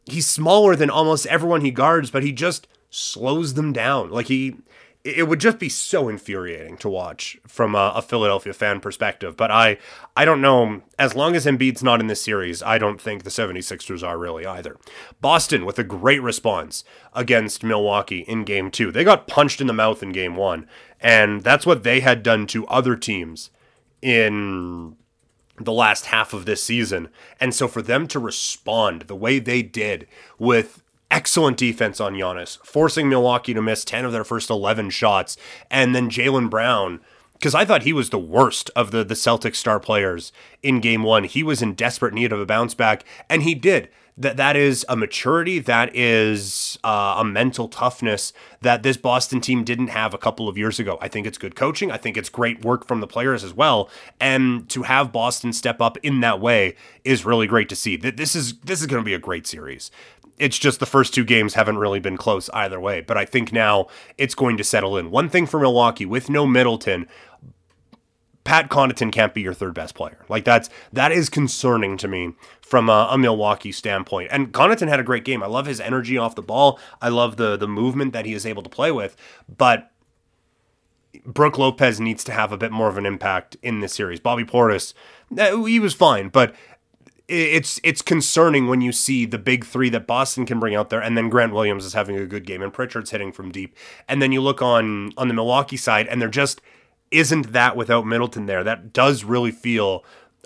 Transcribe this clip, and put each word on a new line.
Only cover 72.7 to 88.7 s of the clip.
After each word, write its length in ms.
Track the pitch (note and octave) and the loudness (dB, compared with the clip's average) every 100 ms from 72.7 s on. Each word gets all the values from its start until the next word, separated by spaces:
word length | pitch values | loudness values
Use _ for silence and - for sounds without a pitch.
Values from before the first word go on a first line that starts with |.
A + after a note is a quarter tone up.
| B2+ A2+ | 0 4
a, 220 | G#2+ A2 | 4 4
a 60 | C3+ | 2
Milwaukee 560 | B2 A2 G#2 G2+ G#2 | 2 2 0 -2 -6
standpoint. 560 | F#2+ A2 G2 F#2 G2 F2+ | -10 -6 -6 -4 -8 -4
And 220 | C#3 C3 | -4 -4
Connaughton 340 | - E3 A3+ D#3+ | 2 4 4 0
had 140 | C#3+ | 0
a 20 | |
great 220 | A#2+ A#2+ B2 | 0 -4 -2
game. 180 | B2 | -6
I 40 | G2 | -4
love 180 | A#2+ C#3 | -6 -6
his 160 | A#2 | -8
energy 360 | G#2+ C3 A#2 B2+ | -4 -4 -2 -2
off 180 | A#2 A#2 | -2 -6
the 60 | |
ball. 380 | E2+ A2+ C#3+ C3 - - | -6 4 4 4 -12 -6
I 80 | A#2+ | -2
love 260 | A#2+ A#2+ G#2 | 0 0 0
the, 220 | A2 G2+ | -2 0
the 100 | G#2 | -4
movement 460 | G#2 B2 C3 C3+ | -2 -2 -2 -4
that 120 | A#2 A2 | -6 -8
he 80 | |
is 120 | G#2+ A2 | -8 -8
able 180 | G#2 | -10
to 60 | - | -12
play 200 | - D#3+ | -4 -2
with. 280 | C#3 G2 - - - - | -2 -6 -10 -20 -20 -20
But 420 | F#2+ B2+ A2+ - _ _ _ _ _ _ _ _ _ _ _ _ - - | 4 4 4 -2 _ _ _ _ _ _ _ _ _ _ _ _ -20 -12
Brook 320 | A#2+ D3+ C#3+ | 2 2 4
Lopez 420 | C3+ - C3 G#2 | 0 4 2 2
needs 240 | A2+ G#2+ | -4 -4
to 80 | - | -6
have 220 | A2 G#2+ | -2 -2
a 40 | G#2 | -2
bit 140 | A2 | -6
more 160 | A2 A2 | 0 -2
of 100 | G2 | 0
an 80 | G2+ | -4
impact 520 | G2 F#2 F#2 - - | -4 -4 -4 -6 -12
in 200 | A#2+ A2 | -8 -6
this 120 | G2 | -6
series. 280 | - G2 E2+ | -6 -6 -4
Bobby 240 | A#2+ A#2+ A#2+ | -4 -2 0
Portis, 480 | B2 A2+ G2+ - - - - _ - | 4 4 4 -4 -12 -20 -20 _ 0
eh, 300 | G#3 G#3+ A3 | 2 2 2
he 120 | A3+ | 2
was 120 | G#3 | 2
fine, 360 | - E3+ A2 G2 | 4 6 6 2
but 220 | C3+ A#2 - - - _ _ _ _ - | 4 4 0 -20 -20 _ _ _ _ -6
i-, 40 | |
it's, 480 | E3+ D#3+ D#3 - - | 0 2 2 0 -2
it's 180 | D#3+ D#3 | -2 -2
concerning 640 | - E3 - - E3 D3 | 0 0 2 4 6 6
when 120 | B2 | 4